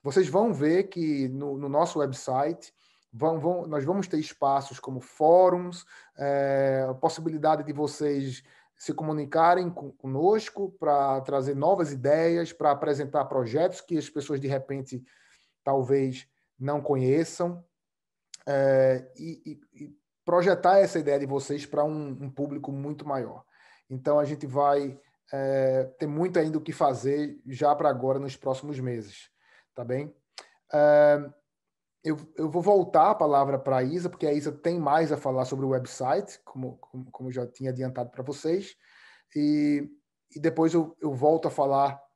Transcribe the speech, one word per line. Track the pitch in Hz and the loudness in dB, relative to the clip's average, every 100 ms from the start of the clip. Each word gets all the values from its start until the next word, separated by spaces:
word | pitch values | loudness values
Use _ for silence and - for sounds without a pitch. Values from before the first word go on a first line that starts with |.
Vocês | 143 190 165 | 2 2 4
vão | 175 226 | 2 2
ver | 143 151 175 | 2 2 2
que | 196 175 156 143 131 | 0 -4 -2 -2 -2
no, | 135 143 139 | -4 -6 -6
no | 143 | -2
nosso | 143 170 160 | 0 0 0
website | 139 127 - 131 147 165 - _ _ _ _ | -4 -4 -4 -2 -2 -4 -14 _ _ _ _
vão, | 117 156 165 | -4 -2 0
vão, | 156 180 156 | -2 -4 -4
nós | 151 | -4
vamos | 135 196 180 | -2 -2 -2
ter | 156 | -4
espaços | 156 - 139 139 131 127 | -4 -2 0 0 -2 -14
como | - 127 | -10 -12
fóruns, | - - 156 180 180 180 180 175 - - - - | -12 2 6 8 6 4 -4 -12 -20 -20 -20 -6
é, | 143 139 139 139 135 135 131 | -2 0 2 2 2 0 -2
a | |
possibilidade | 131 156 160 160 156 156 156 | -2 -4 -2 -6 0 2 0
de | 147 | -2
vocês | 143 147 - 151 139 135 123 _ _ _ _ | -4 -4 -2 -2 -2 -4 -10 _ _ _ _
se | - | -10
comunicarem | 156 156 151 143 160 165 180 175 | -6 -4 -4 -2 4 4 4 0
com, | 175 143 | -6 -14
conosco | - 135 135 175 220 208 - 196 - | -12 -6 0 2 2 -2 -8 -8 -4
pra | 151 143 139 135 | 0 2 2 -2
trazer | 131 139 135 139 | -2 -2 -2 0
novas | 156 190 156 | 2 2 0
ideias, | 139 127 151 165 170 165 | -2 0 2 2 0 -4
pra | - 147 | 0 0
apresentar | 143 156 143 135 147 | 2 0 -2 -2 -2
projetos | 135 139 117 135 180 180 | 0 -2 0 0 0 -2
que | - 160 | -6 -6
as | - | -4
pessoas, | 151 135 143 | -10 -6 -6
de | 139 | -4
repente, | 135 135 139 131 127 - _ _ _ _ _ | -4 -6 -10 -8 -12 -14 _ _ _ _ _
talvez | - 139 123 139 135 127 - _ _ _ | -2 0 2 0 0 -4 -16 _ _ _
não | 135 147 | -6 -4
conheçam, | 139 135 127 147 160 - 175 175 _ _ _ _ _ _ _ - | -2 0 2 2 0 -4 -6 -6 _ _ _ _ _ _ _ -16
é, | - 139 135 135 131 131 131 - | -4 0 4 4 4 2 -4 -16
e, | 160 165 156 | -14 -14 -16
e, | 143 _ _ | -18 _ _
e | 147 - _ _ | -20 -20 _ _
projetar | - 175 180 180 180 196 | 2 4 4 4 6 6
essa | 190 170 | 6 2
ideia | 143 143 | 0 0
de | |
vocês | 135 139 135 143 | 0 -4 -4 -8
pra | 143 147 | -4 -2
um, | 151 156 143 131 | 0 -2 -8 -10
um | 139 | -12
público | 135 143 143 143 | -8 -6 -6 -8
muito | 139 143 147 151 | -8 -8 -10 -6
maior. | 135 113 - _ _ _ _ _ | -6 -6 -12 _ _ _ _ _
Então, | 131 139 147 | -6 0 2
a | |
gente | 143 147 | 0 -4
vai, | 143 135 143 143 139 131 _ _ _ | -4 2 2 2 -2 -10 _ _ _
é, | 139 135 135 131 131 131 - | -6 -2 0 2 0 -2 -6
ter | 151 | -6
muito | 147 180 180 | -2 0 0
ainda | 156 156 | 0 -2
o | |
que | 151 | -6
fazer | 139 151 123 127 147 147 - 127 | 0 0 0 -2 -2 -4 -8 -16
já | 127 147 147 | 0 0 4
pra | 156 | 2
agora, | 123 131 135 | 2 -2 -2
nos | 139 127 | -4 -6
próximos | 135 131 147 139 | -6 -6 -6 -8
meses, | 127 117 101 - - _ _ _ _ | -6 -6 -10 -18 -20 _ _ _ _
tá | - | -14
bem? | 120 127 147 _ _ - - _ _ | -6 -4 -6 _ _ -20 -20 _ _
É, | 151 147 147 147 147 143 _ _ _ _ _ _ _ | 4 8 8 8 6 0 _ _ _ _ _ _ _
eu, | 160 147 - - | -6 -6 -8 -6
eu | 156 | -4
vou | 170 | 0
voltar | 180 202 180 160 180 | 4 4 4 4 4
a | |
palavra | 208 156 139 139 135 | 4 2 2 2 0
pra | 135 131 | 0 0
Isa, | 127 170 175 | 0 -2 -6
porque | - 156 | -4 -2
a | |
Isa | 147 147 | -2 -4
tem | 147 170 175 | -4 -4 -2
mais | 143 156 160 | 2 2 2
a | 143 | -2
falar | 139 131 | -2 -2
sobre | 131 135 | -2 -2
o | 135 | -2
website, | 127 123 - 131 170 202 - | -2 -4 -6 -2 -2 -2 -18
como, | - 131 127 123 | -18 -12 -12 -12
como, | - 131 127 | -18 -16 -16
como | - 127 | -12 -8
eu | |
já | 123 123 | -8 -8
tinha | _ 131 | _ -6
adiantado | 127 127 127 120 | -4 -6 -6 -8
pra | - | -8
vocês, | 131 139 156 180 196 - _ _ - _ _ | -10 -6 -2 -2 -4 -20 _ _ -20 _ _
e, | 151 147 151 147 147 147 - _ _ _ | -2 0 2 2 0 -4 -14 _ _ _
e | 147 | -2
depois | 160 160 160 | -2 2 2
eu, | 165 156 - | 2 0 -4
eu | 151 | -6
volto | 131 151 160 160 | 2 2 4 0
a | |
falar | 143 139 139 139 127 _ | -2 0 2 0 -2 _